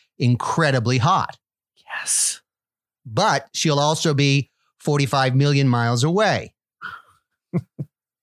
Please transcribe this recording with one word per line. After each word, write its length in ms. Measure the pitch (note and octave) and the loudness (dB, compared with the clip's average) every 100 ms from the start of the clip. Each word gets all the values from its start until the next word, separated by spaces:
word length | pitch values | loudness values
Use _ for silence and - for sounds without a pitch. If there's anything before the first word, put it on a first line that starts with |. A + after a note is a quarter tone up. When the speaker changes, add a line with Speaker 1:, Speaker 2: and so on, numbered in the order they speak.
| _ - | _ -2
Speaker 1:
incredibly 800 | B2 B2 - - D3+ C3 A2+ B2+ | 0 0 0 0 2 0 0 0
hot. 400 | D#3 F3+ - - _ _ _ _ - - | 2 0 -2 -10 _ _ _ _ -16 -12
Speaker 2:
Yes. 420 | - - - - _ _ _ _ _ _ B2 | -4 -2 -2 -6 _ _ _ _ _ _ -6
Speaker 1:
But 420 | A2 F3+ C#3+ - | 0 2 0 -4
she'll 260 | - E3 C#3+ | -4 0 2
also 340 | D3 D#3+ E3 | 0 0 0
be 380 | C#3+ C#3 C#3 B2+ _ _ _ | 2 2 2 -2 _ _ _
forty-five 540 | - C#3+ C3+ C#3 C3 C3 | -4 -2 0 0 2 2
million 320 | C#3+ C#3 C#3 | 2 2 2
miles 340 | A#2 A#2 B2 | 2 0 0
away, 500 | D3 F#3+ G#3+ A#2+ G2 _ _ _ - - _ _ _ _ _ | 0 2 0 0 -6 _ _ _ -18 -18 _ _ _ _ _
<laughs> 60 | F3+ - - C#3+ _ _ _ | -8 -8 -16 -16 _ _ _